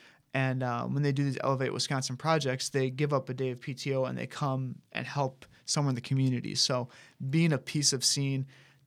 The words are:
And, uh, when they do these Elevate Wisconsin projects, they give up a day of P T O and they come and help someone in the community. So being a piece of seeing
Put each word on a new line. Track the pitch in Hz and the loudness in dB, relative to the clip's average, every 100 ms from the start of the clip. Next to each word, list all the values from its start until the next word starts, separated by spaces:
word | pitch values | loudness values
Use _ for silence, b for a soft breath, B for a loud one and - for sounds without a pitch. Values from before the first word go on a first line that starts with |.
| b b b | b b b
And, | 135 131 131 | 0 0 0
uh, | 127 120 | -2 -2
when | 120 135 | -2 0
they | 143 | 2
do | 139 | 2
these | 139 127 | 0 0
Elevate | 131 135 131 | 0 0 0
Wisconsin | - - 139 131 127 | -2 -2 -2 -2 -2
projects, | 151 160 139 127 - | 0 2 2 -2 -2
they | 139 131 | 0 0
give | 131 147 | 0 2
up | 143 135 | 2 0
a | |
day | 127 131 | -4 -4
of | 123 | -4
P | - | -6
T | 131 143 135 | -6 -2 0
O | |
and | 127 127 | 0 -2
they | 127 | -6
come | - 143 131 127 - _ | -4 -2 -2 -4 -8 _
and | - 120 | -8 -4
help | 147 135 135 - b b | -2 -2 -4 -20 b b
someone | - 143 | 0 0
in | 123 | 0
the | |
community. | - 135 131 123 - - | 0 2 2 0 -2 0
So | - 131 123 B B B 135 | 0 0 -4 B B B 0
being | 156 165 | 4 4
a | 143 | 4
piece | - 156 147 | 0 0 2
of | 131 | 2
seeing | - - 139 135 135 b b b | 2 0 0 0 -4 b b b